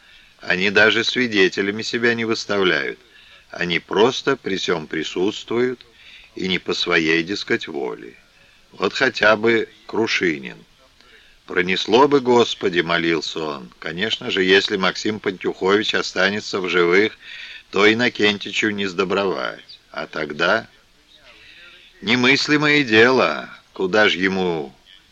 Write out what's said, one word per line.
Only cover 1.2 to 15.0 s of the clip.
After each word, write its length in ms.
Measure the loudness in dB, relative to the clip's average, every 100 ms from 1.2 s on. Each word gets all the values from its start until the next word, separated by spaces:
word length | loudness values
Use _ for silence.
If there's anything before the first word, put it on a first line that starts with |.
| 0 4 2 2 -4 -4
себя 320 | -6 -2 0
не 100 | 0
выставляют. 760 | -2 -4 -2 0 2 0 -2 -10 _ -20 -20 -20 _
Они 300 | -8 -4 -4
просто 560 | -2 2 2 2 -4 -4
при 200 | -4 -6
сем 300 | -2 -4 -4
присутствуют 1000 | -8 -6 -2 -4 -4 -6 -4 -2 -4 -16 _ -20 -20 -18 -10
и 120 | -4
не 100 | -4
по 140 | -4
своей, 500 | -6 0 0 2 0
дескать, 460 | -2 -6 -4 -6 -6
воле. 460 | -8 -8 -10 -16 -20 _ _ _ _ _
Вот 220 | -4 -4
хотя 420 | 0 0 2 4 4
бы 320 | 4 2 -2 -10 -8
Крушинин. 760 | -2 -2 0 -2 -2 -8 -16 -20 _ _ _ _ -20 _ _ -8
«Пронесло 560 | -2 0 -2 2 4 6
бы, 140 | 4
Господи», 580 | 4 4 4 0 -2 -2
молился 640 | 0 0 0 -2 -2 -8
он. 320 | -8 -8 -12 -16
Конечно 500 | -12 -6 -6 -6 -6
же, 140 | -2
если 320 | 4 4 4 -2
Максим 420 | -2 -2